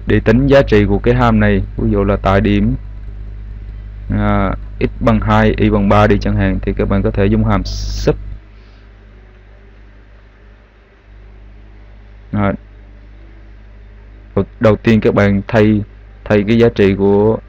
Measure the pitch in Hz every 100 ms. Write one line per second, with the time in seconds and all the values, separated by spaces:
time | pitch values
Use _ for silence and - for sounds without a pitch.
0 | - 107 113 120 139 139 135 107 101 98
1 | 117 123 120 110 104 98 101 - 113 101
2 | 98 98 95 98 104 101 110 135 - -
3 | - - - - - - - - - -
4 | - 104 104 101 95 - - - 127 -
5 | 120 107 101 107 110 - 107 104 101 104
6 | 107 101 104 104 98 95 101 98 101 98
7 | 107 107 101 110 110 101 - - - -
8 | - - - - - - - - - -
9 | - - - - - - - - - -
10 | - - - _ - - _ _ _ _
11 | 52 52 52 52 50 - - - - -
12 | - - - 104 101 - - - - -
13 | - - - - - - - - - -
14 | - - - 101 - - 110 104 117 110
15 | 117 101 101 98 - 110 107 104 104 -
16 | - - - 107 101 113 117 113 98 98
17 | 98 101 107 110